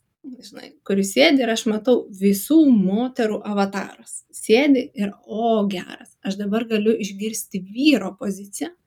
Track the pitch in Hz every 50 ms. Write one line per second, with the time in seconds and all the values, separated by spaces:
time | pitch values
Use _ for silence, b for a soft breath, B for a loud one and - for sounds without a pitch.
0 | _ _ _ _ - 277 247 233 - - - - - - - _ _ - 196 196
1 | 196 196 - 247 277 330 294 269 247 226 226 220 - 233 208 214 214 262 247 -
2 | - - 202 185 190 202 202 196 - - 294 320 311 277 247 208 185 185 196 220
3 | 247 254 254 - 233 214 208 - - 214 208 202 196 196 196 196 - - - -
4 | 226 - - - - _ - - - - 214 240 285 294 277 247 - - - -
5 | 202 202 196 - _ - 220 208 233 233 226 214 202 202 190 175 175 - - -
6 | - - _ _ - 196 190 202 208 202 208 226 240 226 226 214 208 220 226 -
7 | - 190 196 196 208 220 226 - - - - 196 180 190 202 240 277 311 277 208
8 | 190 185 - - 202 202 196 190 202 202 - - 294 330 349 _ _